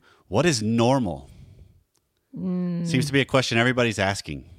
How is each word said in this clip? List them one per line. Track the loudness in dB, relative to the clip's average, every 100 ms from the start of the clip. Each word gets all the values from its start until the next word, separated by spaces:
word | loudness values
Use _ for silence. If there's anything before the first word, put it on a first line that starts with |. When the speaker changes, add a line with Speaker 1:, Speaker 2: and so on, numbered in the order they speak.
| -12 _ -4
Speaker 1:
what | 0 2
is | 0
normal. | 0 2 2 2 -2 -6 -14 -20 -20 -20 -20 _ _ _ _ _ _ -10
Speaker 2:
Mm. | -6 -4 -4 -4 -2
Speaker 1:
Seems | 0 0
to |
be | 0
a | 2
question | 0 2 2
everybody's | 2 2 0 0
asking. | 0 -2 -6 -10 -12